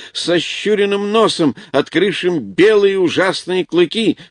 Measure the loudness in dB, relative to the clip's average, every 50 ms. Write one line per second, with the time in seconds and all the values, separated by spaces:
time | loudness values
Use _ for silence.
0 | -20 -14 -12 -8 -2 0 0 0 -2 -4 -10 -6 -2 0 0 2 0 0 0 -2
1 | -2 0 2 2 2 2 2 0 0 0 0 -4 -12 -2 -2 -2 -2 0 0 0
2 | 0 0 -2 -2 -2 -2 -2 -2 -6 -6 0 2 4 4 4 4 4 2 2 2
3 | 0 0 0 0 0 0 -2 -6 -6 -4 -4 -4 -4 -2 0 0 0 0 0 -2
4 | -2 -2 -2 -4 -8 _